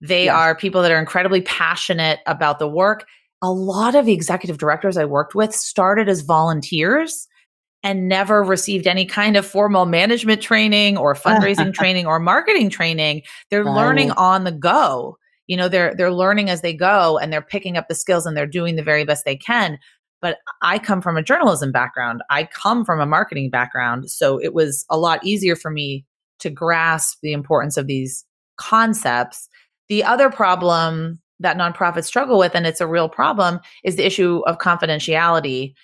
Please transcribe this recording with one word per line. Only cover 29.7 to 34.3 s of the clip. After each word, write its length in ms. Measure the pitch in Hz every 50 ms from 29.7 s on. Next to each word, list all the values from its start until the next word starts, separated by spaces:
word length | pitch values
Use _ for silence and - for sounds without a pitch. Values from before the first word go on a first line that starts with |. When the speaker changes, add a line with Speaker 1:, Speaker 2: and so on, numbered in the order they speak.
| _ _ _ -
Speaker 1:
The 120 | 208 208 214
other 280 | - 233 247 277 269
problem 920 | - - 220 185 180 175 175 175 170 165 165 165 160 160 160 165 165 165 _ _ _ -
that 180 | 170 175 151 180
nonprofits 460 | 175 170 170 - 190 175 170 175 165
struggle 340 | - - 240 277 262 247 196
with, 160 | 185 175 -
and 120 | 175 170
it's 140 | 165 160 -
a 60 | 180
real 240 | 160 160 170 165 160
problem, 500 | - - 127 147 - 208 190 175 175 175 - - - - -
is 120 | 185 180
the 100 | 175 -
issue 340 | 190 185 - 185 175